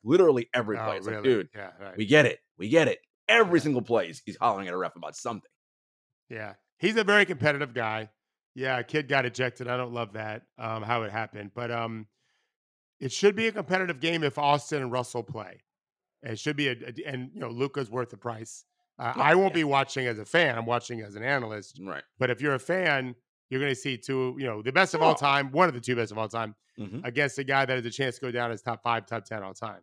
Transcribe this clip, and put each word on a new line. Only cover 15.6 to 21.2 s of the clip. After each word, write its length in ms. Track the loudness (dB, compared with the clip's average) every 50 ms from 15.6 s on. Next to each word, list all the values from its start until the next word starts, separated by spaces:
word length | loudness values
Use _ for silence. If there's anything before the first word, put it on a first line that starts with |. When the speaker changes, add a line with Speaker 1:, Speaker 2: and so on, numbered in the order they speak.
| _ _ _ _ _ _ _ _ _ _ _ _ -12
Speaker 2:
It 160 | -10 -10 -6
should 180 | -4 -4 -2
be 120 | 0 0 -2
a, 40 | -2
a, 200 | -4 -6 -12 -12 -10 -10
and, 240 | -8 -8 -8 -8 -10 -10
you 80 | -10
know, 80 | -10 -8
Luka's 400 | -4 -4 -4 -2 -2 -4 -6 -4
worth 200 | -4 -6 -6 -6
the 60 | -8
price. 480 | -10 -8 -8 -8 -8 -10 -14 -16 -18 -20 _ _ _ _ _ _ -6
Uh, 140 | -4 -4 0
Speaker 1:
Yeah, 60 | 2 4
Speaker 2:
I 120 | 6 6
won't 140 | 6 6 4 4
Speaker 1:
yeah. 80 | 2
Speaker 2:
be 40 | 2
watching 420 | 4 4 2 2 2 -2 -4 -2
as 120 | -2 -4 -4
a 60 | -4
fan. 340 | 0 2 4 4 4 2 0
I'm 80 | 0
watching 340 | 0 0 -2 -2 -4 -10 -10 -10
as 120 | -12 -10
an 80 | -6